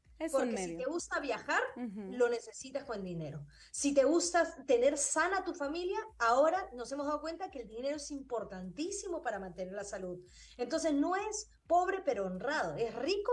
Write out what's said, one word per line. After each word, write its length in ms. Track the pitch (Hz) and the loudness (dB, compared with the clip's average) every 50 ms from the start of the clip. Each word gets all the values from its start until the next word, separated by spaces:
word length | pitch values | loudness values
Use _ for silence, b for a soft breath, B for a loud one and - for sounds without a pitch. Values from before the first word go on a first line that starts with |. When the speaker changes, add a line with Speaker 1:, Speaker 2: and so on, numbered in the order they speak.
| _ _ - - | _ _ -8 -6
Speaker 1:
Es 140 | 311 320 269 | -4 0 2
Speaker 2:
Porque 140 | 262 262 | 2 2
Speaker 1:
un 60 | 247 220 196 | 2 0 -2
Speaker 2:
si 60 | 185 | -2
Speaker 1:
medio. 120 | 170 165 | -4 -4
Speaker 2:
te 80 | 170 - | -4 -4
gusta 340 | 277 330 339 - - 359 330 | -2 -2 -4 -4 -2 -4 -2
viajar, 440 | 285 262 220 165 - - 330 403 523 - - | -2 -2 -4 -4 -2 0 0 0 0 0 -4
Speaker 1:
Ujú. 420 | 240 247 226 190 214 202 190 247 247 | -6 -8 -6 -6 -8 -8 -6 2 2
Speaker 2:
lo 100 | 240 233 | 2 2
necesitas 560 | 240 233 - 220 - - - 262 269 269 - | 2 -2 -4 -10 -14 -14 -14 -8 -8 -8 -6
con 180 | 254 226 196 190 | -6 -6 -6 -6
dinero. 440 | 180 170 165 156 139 160 147 147 B B B B B - | -6 -6 -6 -6 -6 -8 -10 -12 B B B B B -6
Si 220 | - - 285 277 | -2 0 4 6
te 100 | 277 262 | 6 6
gusta 600 | 277 330 339 - - - 339 320 320 - - - | 8 6 4 4 4 4 4 4 4 0 -6 2
tener 320 | - 254 233 247 285 294 - | 4 4 6 6 6 4 4
sana 460 | - - - 311 330 370 392 370 370 | 0 0 2 2 2 4 2 0 0
tu 100 | 349 - | -2 -4
familia, 440 | - 285 277 311 349 359 370 427 440 - - - - | -4 -4 -4 -2 -2 -2 -2 -2 -2 -4 -6 -4 2
ahora 500 | 233 226 247 269 302 320 349 381 370 247 240 | 4 6 6 8 6 6 4 2 0 -4 -8
nos 180 | 247 233 220 277 | -10 -8 -6 -6
hemos 140 | 285 277 | -4 -2
dado 140 | 294 302 294 | -2 -2 -2
cuenta 300 | 294 320 330 320 381 311 | -2 -6 -6 -6 -8 -8
que 100 | - 254 | -8 -10
el 80 | 226 196 | -12 -10
dinero 280 | 220 233 262 277 302 | -10 -6 -4 -4 -4
es 140 | 302 285 - | -4 -6 -8
importantísimo 1120 | 294 269 262 - 247 220 196 - 190 185 185 185 170 277 320 392 403 - 427 381 339 302 - | -10 -10 -6 -6 -4 -4 -4 -6 -8 -10 -10 -10 -6 -6 -4 -4 -4 -6 -6 -6 -6 -4 -2
para 160 | 240 214 196 | -4 -4 -4
mantener 360 | 190 185 165 180 185 180 196 | -6 -8 -8 -8 -8 -6 -6
la 100 | 208 196 | -8 -8
salud. 340 | - 214 190 190 180 180 180 B B B B B B B B | -8 -8 -8 -6 -6 -8 -8 B B B B B B B B
Entonces 340 | 247 - 311 311 302 320 285 | -4 -2 0 0 2 2 4
no 240 | 277 311 339 359 | 4 4 4 2
es 320 | 392 427 427 415 - - - _ _ _ | 0 0 -2 -4 -6 -8 -10 _ _ _
pobre 360 | - 330 349 359 381 381 381 - | 4 4 6 6 4 0 0 0
pero 220 | 277 226 202 196 | 0 0 0 0
honrado, 480 | 185 185 185 226 269 302 294 208 165 147 | -2 -4 -4 -2 -2 0 0 0 -2 0
es 180 | 190 233 220 208 | -2 -2 -2 -2
rico 380 | 247 277 339 403 415 403 - | -2 -2 0 0 0 2 2